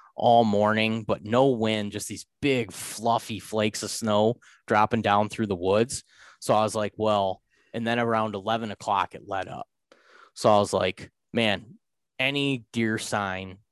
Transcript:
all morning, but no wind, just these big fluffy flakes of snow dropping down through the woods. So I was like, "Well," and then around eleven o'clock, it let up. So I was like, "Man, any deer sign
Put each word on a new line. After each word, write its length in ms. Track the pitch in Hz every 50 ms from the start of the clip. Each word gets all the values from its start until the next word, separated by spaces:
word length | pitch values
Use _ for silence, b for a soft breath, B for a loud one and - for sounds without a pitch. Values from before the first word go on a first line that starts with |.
| b b b
all 300 | - - 120 117 117 117
morning, 580 | 107 101 101 104 104 107 110 110 110 110 113
but 220 | 104 110 104 - 98
no 220 | 104 113 123 135
wind, 460 | 139 127 113 110 110 110 107 104 104
just 160 | 101 104 - -
these 180 | 104 95 - - _ _
big 280 | - 143 135 123 113 95
fluffy 680 | - - - - - - 107 117 117 113 - - 113 92
flakes 440 | - - 110 110 107 110 - -
of 80 | 110 101
snow 480 | - - 113 110 104 104 107 113 - b b b b b b
dropping 340 | - 110 104 107 - - 113
down 300 | 104 104 101 104 107 104
through 160 | - - 110
the 100 | 101 98
woods. 480 | 87 87 95 98 107 117 139 - - B B B B B B B B
So 120 | - -
I 100 | 113 107
was 120 | 110 107 -
like, 180 | 110 107 101 -
"Well," 460 | - 107 107 104 101 98 95 92 - _ _ _ _ _ _
and 140 | - 113 117
then 120 | 117 120 120
around 360 | 120 117 113 110 110 110 101
eleven 360 | 101 95 107 113 113 113 107
o'clock, 440 | 95 - - 110 101 95 90 - -
it 80 | - -
let 220 | 101 98 95 92 -
up. 180 | - 62 - - _ _ _ b b b b b b b b b b
So 160 | - - 113
I 80 | 107 104
was 160 | 101 95 -
like, 360 | 95 95 92 - - - - _ _ _ _
"Man, 460 | - 120 113 107 98 87 - - - - _ _ _ _ _ _ _ -
any 460 | 131 135 139 143 139 139 139 123 113 _
deer 260 | - 117 113 110 110 107
sign 640 | - - 127 107 101 95 92 92 95 92 92 98 _ _